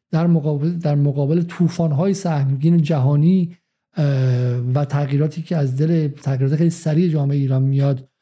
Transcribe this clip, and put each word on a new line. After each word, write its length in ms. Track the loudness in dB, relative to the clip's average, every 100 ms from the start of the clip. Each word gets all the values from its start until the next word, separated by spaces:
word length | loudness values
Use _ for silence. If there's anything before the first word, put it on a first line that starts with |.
| _
در 160 | -2 2
مقابل، 440 | 2 0 -2 -2
در 240 | -2 -2
مقابل 480 | 0 0 0 0 0
طوفان‌های 720 | -2 0 0 0 -2 0 0
سهمگین 680 | -2 -2 -2 0 0 2 2
جهانی، 760 | 2 2 2 2 4 2 0 -6 _ _ _
اه، 120 | -4 0 0 0 0 0 -2 -2
و 100 | -2
تغییراتی 580 | 0 -2 0 0 -2 -4
که 140 | -4 -2
از 200 | -2 0
دل، 320 | 0 0 -2
تغییرات 480 | -4 -4 -2 0 2
خیلی 140 | 0
سریع 380 | 0 -2 0 2
جامعه 300 | 0 0 0
ایران 240 | 0 0
میاد، 460 | 0 2 0 -2 -6 _